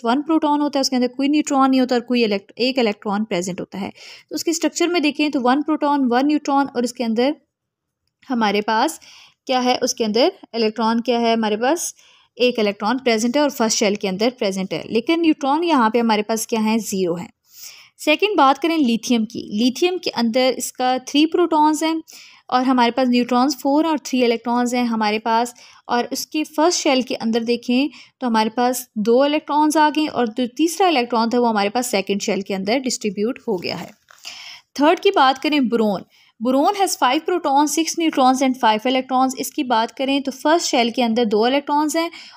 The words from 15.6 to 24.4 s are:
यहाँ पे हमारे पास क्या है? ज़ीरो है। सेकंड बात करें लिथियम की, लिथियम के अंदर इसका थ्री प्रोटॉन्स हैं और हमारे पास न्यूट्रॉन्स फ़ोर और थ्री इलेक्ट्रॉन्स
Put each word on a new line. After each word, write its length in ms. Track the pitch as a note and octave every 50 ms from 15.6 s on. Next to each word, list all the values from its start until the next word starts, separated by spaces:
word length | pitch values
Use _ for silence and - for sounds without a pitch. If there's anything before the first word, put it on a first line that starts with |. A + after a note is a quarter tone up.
| F4
यहाँ 260 | E4+ D#4 C4 A3+ A3
पे 80 | A3+ A#3+
हमारे 240 | A#3 A3+ G#3+ G#3 G#3
पास 240 | - A3+ A3 -
क्या 140 | - A#3 A3
है? 180 | G#3+ G#3+ A3 A3+
ज़ीरो 360 | G3 - G3+ F#3+ F#3 E3+ F3
है। 280 | F3 F3+ - _ _ _ _ _ - - - - - - - _ - -
सेकंड 320 | D4+ D#4 D#4 G4 G#4 G#4
बात 220 | D#4 C#4 C4+ C#4 -
करें 180 | - D#4+ E4 D#4+
लिथियम 460 | C#4+ A#3 A#3 A3+ - - B3 A3+ A3
की, 160 | - - - - - G3+ G#3
लिथियम 400 | A#3+ B3+ B3+ - F4 F4+ F#4 E4+ -
के 60 | - -
अंदर 420 | - A#3 A3+ A3 B3+ B3+ C4 - -
इसका 380 | - - - - B3+ B3+ B3+ B3+
थ्री 240 | B3+ - - C#4+ D#4
प्रोटॉन्स 560 | D#4+ F#4 F4+ F4 E4 D#4+ D4+ D4+ D4+ D#4 D4 D#4+
हैं 200 | D#4+ E4 D#4+ - _ - - - - - - _ -
और 120 | - B3+ B3+
हमारे 260 | C4 C4 B3+ A#3 A#3+
पास 180 | A#3+ C4+ C4 B3
न्यूट्रॉन्स 480 | B3 B3 A#3+ A#3 B3 B3 B3+ C#4 -
फ़ोर 300 | - - C#4 C#4 D4+ D#4+
और 120 | E4 D#4 C#4 -
थ्री 160 | - - B3 B3
इलेक्ट्रॉन्स 500 | A#3 A#3 A3+